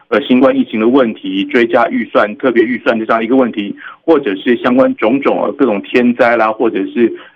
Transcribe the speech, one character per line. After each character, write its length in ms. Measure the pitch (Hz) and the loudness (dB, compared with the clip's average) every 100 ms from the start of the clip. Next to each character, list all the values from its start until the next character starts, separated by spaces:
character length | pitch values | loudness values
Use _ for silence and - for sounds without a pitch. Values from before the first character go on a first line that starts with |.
| - | -4
呃， 120 | 107 | -2
新 200 | - 127 | 2 2
冠 140 | 131 | 4
疫 100 | 135 | 2
情 160 | 123 113 | -2 0
的 80 | 113 | 2
问 260 | 135 117 | 2 2
题、 300 | - 98 95 | -2 -6 -4
追 200 | 98 123 | -2 0
加 240 | 120 120 113 | 2 2 0
预 160 | 120 110 | -2 -2
算、 260 | 131 104 104 | 0 -2 -2
特 140 | 135 | -2
别 140 | 117 | 0
预 120 | 117 117 | 0 -2
算 180 | 131 113 | -2 -2
的 80 | 110 | -2
这 60 | |
样 100 | 113 | -2
一 60 | 113 | 0
个 80 | 131 | 0
问 140 | 120 | 0
题， 220 | 110 101 - - - | -2 -8 -10 -16 -6
或 160 | - 151 | 0 0
者 160 | 139 | 0
是 220 | 95 135 117 | -2 -2 0
相 180 | 127 | 2
关 180 | 127 131 131 | 2 2 0
种 240 | 110 139 | 0 0
种， 200 | 131 90 | 0 -2
呃， 120 | 101 | -2
各 120 | - | 0
种 160 | 127 101 | 0 0
天 300 | 98 127 120 120 | -2 0 2 2
灾 200 | 120 117 | 2 2
啦， 140 | 110 | 0
或 180 | 110 117 | 0 -2
者 160 | 101 98 | -2 -4
是， 280 | 120 113 - - | 0 0 -2 -16